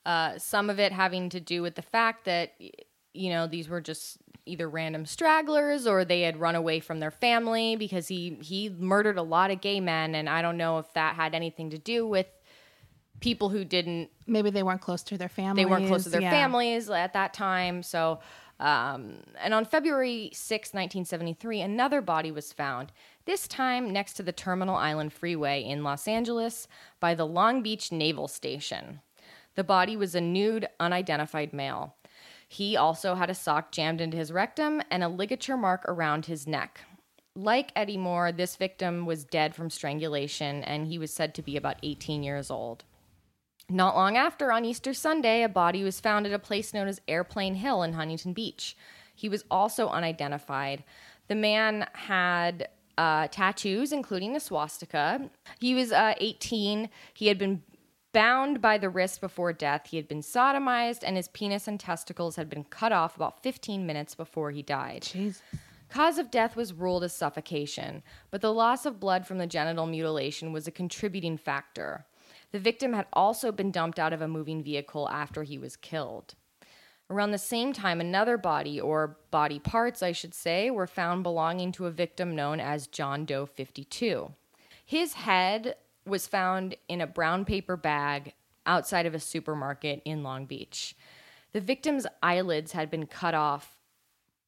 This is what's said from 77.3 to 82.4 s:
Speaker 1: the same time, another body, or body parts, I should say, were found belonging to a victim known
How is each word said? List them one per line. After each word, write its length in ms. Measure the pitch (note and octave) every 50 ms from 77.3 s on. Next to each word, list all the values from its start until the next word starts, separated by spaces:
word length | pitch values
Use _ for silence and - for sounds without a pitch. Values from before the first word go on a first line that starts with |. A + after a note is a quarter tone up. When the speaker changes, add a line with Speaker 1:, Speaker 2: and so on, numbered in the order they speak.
Speaker 1:
the 80 | G#3 G3
same 340 | - - A#3+ A#3 A#3 C4 C4
time, 300 | - G3+ F#3+ E3+ E3+ E3+
another 340 | F3 F3+ F#3+ G#3+ A#3+ A#3+
body, 420 | A3+ F#3+ F3+ D3+ D3 D3 D3 D3 C#3+
or 380 | - C#3+ D#3 D#3 D#3 D3+ D3 - _ _
body 280 | - D#3 D3+ D3 D3 D3
parts, 440 | - - - A3+ A#3 A#3+ A#3 - F#3
I 100 | F3+ E3+
should 220 | - - E3 F3
say, 360 | - - E3+ E3 F3+ G#3 B3
were 160 | C4 G#3+ F#3
found 360 | F3+ - - F3 E3+ F3 F#3 F#3
belonging 500 | F3+ E3+ E3 D#3+ E3 E3+ F#3 F3+ F3+ F3+
to 140 | - F#3
a 40 | F3
victim 460 | E3 D#3 F3 E3 _ - F3+ F3 E3
known 240 | D3+